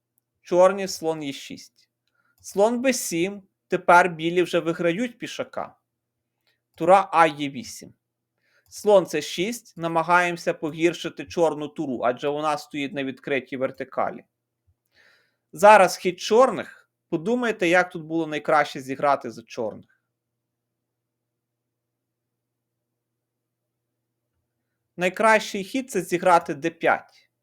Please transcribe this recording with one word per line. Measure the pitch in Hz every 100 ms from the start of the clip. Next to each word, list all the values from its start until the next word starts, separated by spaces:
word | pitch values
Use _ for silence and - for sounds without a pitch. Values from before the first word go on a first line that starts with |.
| _ _ _ _
чорні | - 175 185 196 190
слон | - 160 160
Е | 143
шість. | 135 - - - _ _ _ _ _ _ _
Слон | - 185 214 240
Б | 262
сім, | 254 - 170 185 202 - _ _
тепер | 180 185 175 185
білі | 160 165 175
вже | 165 175
виграють | 160 165 170 170 247 -
пішака. | - - 127 - 80 - _ _ _ _ _ _ _ _ _
Тура | _ 170 190 190
А | 160 165
Е | 147 143
вісім. | 131 107 - - _ _ _ _ _ _ _ _
Слон | - 202 202 170
С | 156
шість, | 147 - 196 233 - -
намагаємося | 165 165 160 175 175 170 175
погіршити | 165 160 165 170 165 160 -
чорну | 147 - 160 147 147
туру, | 156 147 120
адже | 113 123 147
вона | 147 156 143
стоїть | - 151 139
на | 143
відкритій | 135 131 - 139 123 131
вертикалі. | 131 - 131 - 104 - - _ _ _ _ _ _ _ _ _ _ _ _
Зараз | 151 202 214 175 -
хід | 185 180
чорних. | - 214 254 170 - - _ _ _
Подумайте, | 165 170 247 240 214 175
як | 180 180
тут | 175
було | 156 165 156
найкраще | 151 147 156 143 -
зіграти | 131 135 143 139 120
за | 113
чорних. | - - 110 98 - _ _ _ _ _ _ _ _ _ _ _ _ _ _ _ _ _ _ _ _ _ _ _ _ _ _ _ _ _ _ _ _ _ _ _ _ _ _ _ _ _ _ _ _ _ _ _ _ _ _ -
Найкращий | 180 185 220 220 220 208
хід — | 190 262 262
це | 202
зіграти | 170 175 185 170 175
Д | 147 160
п'ять. | - 151 107 - _ _ _